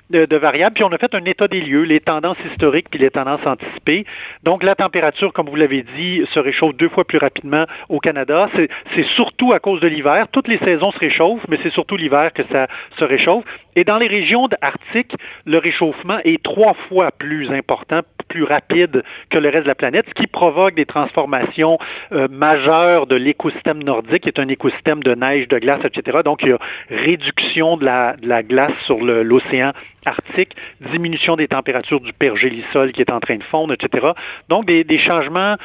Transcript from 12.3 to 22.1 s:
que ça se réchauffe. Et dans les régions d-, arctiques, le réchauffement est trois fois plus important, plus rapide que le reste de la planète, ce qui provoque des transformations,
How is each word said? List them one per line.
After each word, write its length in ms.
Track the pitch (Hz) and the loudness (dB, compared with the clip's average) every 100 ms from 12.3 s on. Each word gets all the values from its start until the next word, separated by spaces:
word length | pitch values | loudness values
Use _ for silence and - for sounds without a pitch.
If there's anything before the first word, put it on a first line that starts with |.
que 100 | - 127 | -2 -2
ça 160 | 135 131 - - - | 0 -2 -6 -12 -4
se 80 | 147 | 0
réchauffe. 400 | 135 - 233 - - _ 175 | 2 2 0 -2 -16 _ 0
Et 80 | 180 | 2
dans 120 | 214 | 2
les 100 | 233 | 0
régions 420 | 202 160 233 262 | 0 0 2 0
d-, 80 | 185 | 0
arctiques, 540 | 143 - - 226 247 - - - - | -4 -6 -4 -4 -4 -8 -14 -14 0
le 120 | 160 | 0
réchauffement 600 | 165 - 165 139 180 214 165 | 2 0 -2 -2 -6 -2 0
est 180 | 165 | 0
trois 320 | - - 214 - - | 0 2 2 2 -2
fois 220 | 185 165 | 0 0
plus 380 | - 147 156 131 | -2 -6 -6 -4
important, 520 | 139 - 127 - 160 - - - | -4 -2 -4 -2 -4 -4 -10 -10
plus 160 | 170 | -4
rapide 600 | 147 147 - 165 175 131 - - - | 0 0 0 2 2 0 -4 -12 -4
que 80 | 160 | 0
le 100 | 147 | 2
reste 160 | 151 | 2
de 60 | 139 | 0
la 60 | 131 | 0
planète, 300 | 131 165 - | 0 0 -2
ce 40 | |
qui 140 | - - | -2 -4
provoque 480 | - 175 147 190 160 | 2 2 4 2 2
des 100 | 143 | -2
transformations, 920 | 151 139 - 143 135 123 - 156 165 - - - | -2 -2 -2 -2 -2 -2 0 2 2 -2 -14 -6